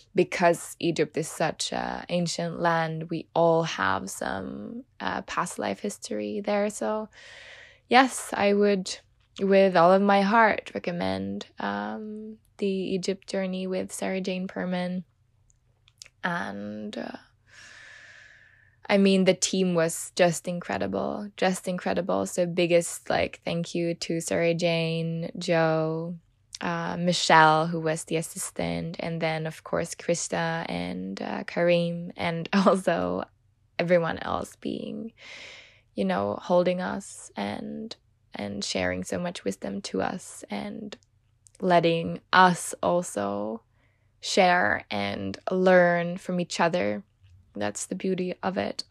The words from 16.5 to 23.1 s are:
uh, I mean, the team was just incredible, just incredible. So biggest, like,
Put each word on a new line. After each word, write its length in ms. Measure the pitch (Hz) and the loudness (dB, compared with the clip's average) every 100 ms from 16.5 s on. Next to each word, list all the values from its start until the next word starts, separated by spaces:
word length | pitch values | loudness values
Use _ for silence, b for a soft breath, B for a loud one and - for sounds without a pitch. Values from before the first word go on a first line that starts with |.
| 202 208 214 214 233 | -8 -10 -10 -10 -10
uh, 200 | - - - _ _ B B B B B B B B B B B B B - | -10 -12 -18 _ _ B B B B B B B B B B B B B 2
I 80 | 202 | 4
mean, 280 | 196 190 185 | 6 6 4
the 100 | - | 4
team 400 | - 190 185 170 | 2 0 0 2
was 360 | 165 - - - | 0 -2 -6 2
just 320 | 175 165 - | 2 2 -4
incredible, 840 | 175 - 196 196 196 - - 208 - | -8 -6 -4 -2 -4 -4 -6 -8 -2
just 300 | 190 185 - | -2 -2 -4
incredible. 580 | 180 - 190 185 190 196 | -6 -2 -2 -2 -2 -2
So 220 | - 175 | -2 -2
biggest, 640 | 175 170 170 170 - | 0 4 4 2 -4
like, 300 | - | -2